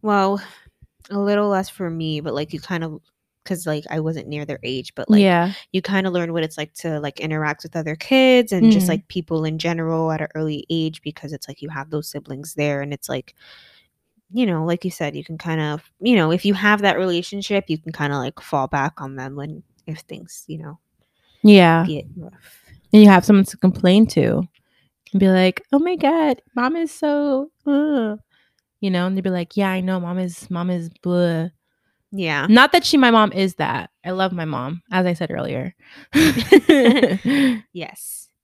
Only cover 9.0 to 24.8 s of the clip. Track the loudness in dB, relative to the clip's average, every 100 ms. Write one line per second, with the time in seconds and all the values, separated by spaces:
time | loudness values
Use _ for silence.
9 | -4 -10 -6 -4 -4 -4 -4 -4 -2 -2
10 | -2 -4 -6 -6 -6 -6 -6 -4 -4 -6
11 | -14 -14 -14 -14 -14 -16 -12 -12 -8 -8
12 | -8 -14 -14 -16 -14 -4 -4 -4 -6 -10
13 | -8 -10 -10 _ -20 -20 _ _ _ _
14 | _ _ _ -4 -2 -2 -2 -4 -6 -6
15 | -8 -8 -14 -12 -6 -4 -4 -8 _ _
16 | 0 2 2 0 0 0 2 2 2 0
17 | -2 -4 -6 -10 -4 -4 -2 -6 -6 -4
18 | -2 -2 -6 -10 -4 -4 -2 -2 -2 -6
19 | -14 -12 -12 -10 -12 -12 -18 _ -14 -14
20 | -14 -20 -18 -20 -14 -14 -14 -18 _ _
21 | _ _ _ _ 8 10 8 4 2 -4
22 | -10 -16 -18 _ _ _ _ -20 _ 10
23 | 10 10 6 4 4 0 0 2 2 4
24 | 4 2 0 0 -4 _ _ _